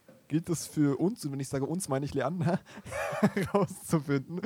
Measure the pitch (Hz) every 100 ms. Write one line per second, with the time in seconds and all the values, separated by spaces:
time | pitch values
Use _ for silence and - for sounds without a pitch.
0 | - - - 151 175 170 - 156 143 139
1 | 170 240 147 139 139 139 135 175 170 135
2 | 147 139 127 180 165 180 - - - -
3 | - - 196 208 175 202 190 - - 165
4 | 139 139 131 175